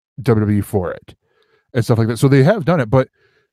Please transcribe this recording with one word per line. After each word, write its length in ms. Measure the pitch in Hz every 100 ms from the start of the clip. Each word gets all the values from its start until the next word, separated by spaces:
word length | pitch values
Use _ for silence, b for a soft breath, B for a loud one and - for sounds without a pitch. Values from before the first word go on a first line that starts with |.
| _ -
W 240 | 107 107
W 140 | 104 104
E 20 |
for 320 | - 104 85
it 200 | - - _ _ _ _ _ _
and 100 | 123
stuff 140 | 110 113
like 100 | 110
that. 100 | 117
So 100 | 139
they 140 | 135
have 200 | 139 220
done 160 | 135 175
it, 100 | 110
but 200 | 131 131 _ _ _ _